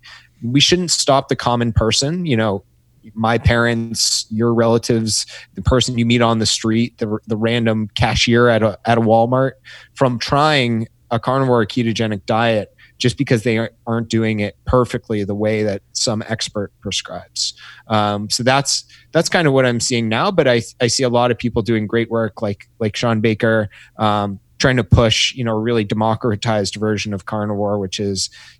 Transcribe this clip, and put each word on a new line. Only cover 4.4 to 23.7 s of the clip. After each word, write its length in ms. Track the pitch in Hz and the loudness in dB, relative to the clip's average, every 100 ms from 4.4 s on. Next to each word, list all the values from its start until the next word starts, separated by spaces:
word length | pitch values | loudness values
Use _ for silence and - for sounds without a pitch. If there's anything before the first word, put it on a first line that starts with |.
| 120 | 2
relatives, 720 | 117 117 117 - 117 110 - - - - | 2 4 2 2 0 0 -4 -6 -12 -18
the 80 | - | -6
person 360 | - 127 117 120 | 0 2 2 0
you 80 | 117 | 2
meet 160 | 120 | 2
on 160 | 117 113 | 2 2
the 80 | 104 | 0
street, 500 | - 113 113 120 - | -2 0 0 0 -4
the, 200 | 110 107 - | -6 -6 -4
the 100 | 110 | -2
random 520 | 113 120 113 110 107 - | 0 0 0 0 -2 -2
cashier 520 | 120 110 - 117 120 | 0 0 2 4 6
at 140 | 113 | 4
a, 160 | 110 95 - | 2 -2 0
at 100 | 117 | 2
a 40 | |
Walmart, 500 | 113 113 117 127 135 - - - - | 4 4 4 2 0 -4 -20 -20 -12
from 240 | - 131 120 | -2 0 0
trying 680 | - 143 156 147 120 113 113 _ - | -2 2 4 2 2 0 -4 _ -6
a 80 | 113 | -4
carnivore 440 | - 131 135 120 | 0 0 2 2
or 40 | 104 | 2
ketogenic 580 | - 113 104 110 104 | 0 -2 0 -2 -4
diet 500 | - 113 117 110 92 _ - - | -2 0 2 0 -4 _ -20 -2
just 200 | 123 - | -2 0
because 240 | 139 113 | 0 0
they 160 | 123 113 | 2 0
aren't, 140 | 113 _ - | -2 _ -6
aren't 200 | 117 113 | -4 -2
doing 300 | 113 110 107 | 0 0 -2
it 180 | 104 - | -4 -6
perfectly 600 | - 127 120 120 - 107 | 0 0 0 -4 -6 -4
the 100 | 101 | -4
way 300 | 104 107 110 | -2 -2 0
that 180 | 107 101 _ | -2 -4 _
some 300 | - - 107 104 | -6 -4 -4 -4
expert 440 | 110 - 104 98 _ | -6 -6 -6 -8 _
prescribes. 720 | 101 92 - 90 - - - - - - - | -8 -8 -8 -12 -12 -8 -8 -8 -18 -16 -4
Um, 420 | 107 104 104 107 | 0 0 -2 -4
so 140 | - | -2
that's, 400 | 120 135 135 - - - _ | 0 0 0 -4 -8 -20 _
that's 180 | 160 170 | -2 0
kind 200 | 190 156 | 2 2
of 40 | |
what 140 | 135 127 | 2 2
I'm 140 | 120 | 0
seeing 280 | - 120 113 | -2 -2 0
now, 220 | 110 185 | 0 0
but 160 | 180 131 | 2 2
I, 160 | 120 - - | 2 0 -2
I 60 | 123 | -2
see 160 | - | 0
a 60 | 127 | 0
lot 240 | 120 123 | 2 2
of 60 | 117 | 0
people 240 | 120 117 | -2 -2
doing 260 | 107 113 104 | 0 0 0
great 200 | 117 113 | -2 -2
work 320 | 113 110 - | -2 -4 -4
like, 280 | 107 98 - - | -6 -6 -10 -6
like 160 | 110 | -6
Sean 260 | - 120 113 | -2 -2 2
Baker, 480 | 113 107 113 110 101 | 2 2 2 2 0